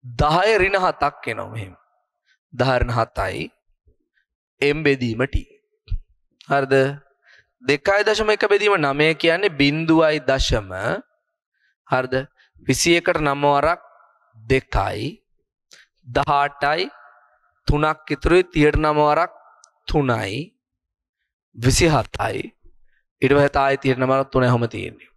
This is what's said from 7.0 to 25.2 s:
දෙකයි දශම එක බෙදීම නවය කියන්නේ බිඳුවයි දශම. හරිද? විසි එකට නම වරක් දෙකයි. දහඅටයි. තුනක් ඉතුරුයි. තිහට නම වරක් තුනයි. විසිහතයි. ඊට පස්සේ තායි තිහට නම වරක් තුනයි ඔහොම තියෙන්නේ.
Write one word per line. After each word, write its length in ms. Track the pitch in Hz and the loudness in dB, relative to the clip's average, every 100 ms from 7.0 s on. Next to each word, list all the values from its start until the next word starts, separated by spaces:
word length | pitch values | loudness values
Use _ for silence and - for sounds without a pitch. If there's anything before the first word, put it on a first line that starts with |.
| _ _ _ - _ _ | _ _ _ -20 _ _
දෙකයි 420 | 131 147 - 202 208 | -2 0 2 2 2
දශම 240 | 214 214 | 0 0
එක 120 | 208 208 | 0 2
බෙදීම 260 | 202 208 196 | 2 2 2
නවය 320 | 143 139 156 156 | 0 2 0 2
කියන්නේ 420 | 165 165 202 143 | 0 0 -2 0
බිඳුවයි 640 | 143 156 160 160 160 151 135 | 0 0 2 4 4 0 -2
දශම. 440 | 135 - 123 98 92 110 180 - _ _ _ _ _ _ _ _ | -2 0 -2 -4 -8 -6 -6 -10 _ _ _ _ _ _ _ _
හරිද? 240 | 131 127 131 135 _ _ _ - | -2 -2 -4 -6 _ _ _ -4
විසි 300 | 131 170 170 | 0 2 2
එකට 240 | 170 165 | 2 0
නම 220 | 147 139 143 | -2 0 2
වරක් 360 | 143 147 175 - _ _ _ _ 113 | 2 2 -2 -8 _ _ _ _ -20
දෙකයි. 760 | 110 131 - - 98 95 131 220 _ _ _ _ _ - _ _ 123 | -2 -2 0 -4 -4 -6 -10 -12 _ _ _ _ _ -20 _ _ -6
දහඅටයි. 800 | 127 143 143 143 - 143 160 202 - - _ _ _ _ _ - | -4 0 0 0 -2 -2 -2 -6 -12 -20 _ _ _ _ _ -2
තුනක් 420 | 147 156 156 - | 0 0 -2 -6
ඉතුරුයි. 340 | 147 160 175 | -4 2 2
තිහට 380 | 180 156 147 147 | 2 2 2 2
නම 160 | 156 151 | 0 2
වරක් 320 | 147 151 180 - _ _ _ _ - | 2 2 -2 -6 _ _ _ _ -4
තුනයි. 540 | 156 135 113 101 113 175 _ _ _ _ _ _ _ _ _ _ - | -2 0 -2 -4 -8 -10 _ _ _ _ _ _ _ _ _ _ -2
විසිහතයි. 840 | 123 - 170 139 107 - 113 104 - _ - _ _ _ _ _ | 0 2 2 2 -2 -6 -6 -6 -12 _ -20 _ _ _ _ _
ඊට 120 | 131 143 | 2 4
පස්සේ 180 | 143 143 | 4 2
තායි 200 | 139 135 | 0 0
තිහට 220 | 135 127 | -2 0
නම 120 | 131 | 0
වරක් 180 | 135 135 | 0 0
තුනයි 160 | 131 123 | 0 2
ඔහොම 160 | 120 117 | 2 0
තියෙන්නේ. 420 | 101 87 78 - _ | -6 -12 -14 -20 _